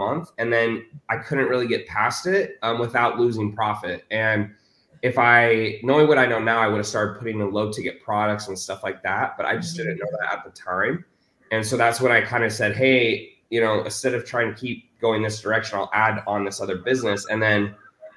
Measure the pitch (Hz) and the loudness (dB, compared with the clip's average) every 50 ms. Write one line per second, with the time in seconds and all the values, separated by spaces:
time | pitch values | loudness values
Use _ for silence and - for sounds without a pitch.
0 | 98 107 135 170 165 - _ - 117 117 117 117 117 113 113 110 - - - - | -2 -2 -2 -4 -6 -8 _ -6 -2 0 2 2 2 0 -2 -4 -8 -12 -20 -12
1 | - - 117 117 - - 143 135 131 117 127 127 120 113 113 - - - - 104 | -6 -6 -6 -6 -4 -2 -2 0 2 2 0 0 0 0 -2 -4 -4 -4 -2 -2
2 | 110 123 123 - - 180 190 196 - - - - 110 113 117 117 120 117 127 120 | 0 0 -2 -2 -2 0 0 0 0 -2 -6 -6 -4 -2 -2 -2 -2 0 2 2
3 | 120 117 - 117 120 120 113 110 104 104 104 113 110 104 104 - - 92 90 - | 2 2 2 2 2 2 2 0 -4 -4 -2 -2 -2 -2 -2 -4 -6 -8 -8 -8
4 | - - 104 110 110 110 110 104 104 104 - _ _ _ _ _ _ _ _ _ | -8 -4 -2 0 0 2 0 0 -2 -4 -10 _ _ _ _ _ _ _ _ _
5 | - 127 123 131 120 120 120 120 120 117 113 110 110 101 - - 113 127 139 151 | -2 0 2 4 6 8 8 8 8 6 4 4 2 -2 -4 -2 0 4 6 6
6 | 151 151 147 135 127 120 117 113 110 113 113 113 113 107 107 104 104 - - 107 | 6 8 6 6 4 4 2 0 2 2 2 2 2 2 2 0 -2 -2 -2 -2
7 | 107 104 104 - 117 113 110 107 104 98 101 104 107 107 107 - - - - - | -2 -2 -4 -6 -6 -6 -2 -2 -2 -2 0 -2 -2 -2 -4 -6 -6 -8 -10 -8
8 | - - 107 104 107 107 104 104 - 98 95 92 - - 95 - - 101 - - | -6 -2 0 0 0 0 0 -2 -6 -8 -10 -8 -8 -10 -8 -6 -6 -8 -6 -4
9 | - 92 95 110 131 - - - - - 113 113 175 - - 117 110 107 - - | -4 -4 -2 -2 -2 -2 -4 -4 -2 -2 -2 -2 -4 -6 -6 -6 -6 -6 -6 -6
10 | 101 104 107 107 - - 101 - - 101 - - - 92 90 92 104 120 151 175 | -6 -6 -6 -4 -4 -4 -4 -6 -8 -14 -20 -14 -8 -6 -2 -2 0 -2 -2 -4
11 | - _ _ _ _ _ _ _ _ _ 110 110 110 107 127 117 117 117 113 - | -8 _ _ _ _ _ _ _ _ _ -4 -2 -2 -2 0 2 2 2 2 2
12 | 127 123 120 113 104 - 120 120 117 107 107 - 110 104 98 110 131 131 131 127 | 2 4 4 2 2 0 0 0 0 -2 0 -2 -2 -2 0 2 4 4 4 4
13 | 120 113 101 - - - - _ _ _ 113 117 113 110 107 101 - - - - | 4 2 0 -2 -6 -12 -20 _ _ _ 0 2 2 2 2 0 -2 -4 -6 -4
14 | - 127 123 117 - - - 120 117 107 113 - 131 123 110 - - _ _ _ | -2 -2 -2 -2 -4 -4 -2 -2 -2 -2 -4 -6 -8 -8 -8 -10 -14 _ _ _
15 | - 113 110 107 107 107 107 - - 104 110 110 104 - 104 98 92 - - 104 | 0 0 0 0 -2 -2 -4 -4 -2 -2 -2 -2 -2 -2 -4 -4 -4 0 2 2
16 | 110 110 107 104 - 101 104 101 98 98 - - 110 98 92 87 87 120 131 131 | 2 2 0 -2 -4 -2 -2 -2 -2 -4 -6 -6 -6 -6 -6 -4 -2 0 0 0
17 | 117 107 101 98 - - 110 110 110 107 104 104 104 104 - - - - _ _ | 0 0 -2 -2 -2 -4 -2 0 2 4 4 2 2 0 -4 -10 -20 -20 _ _
18 | - - - | -20 -20 -8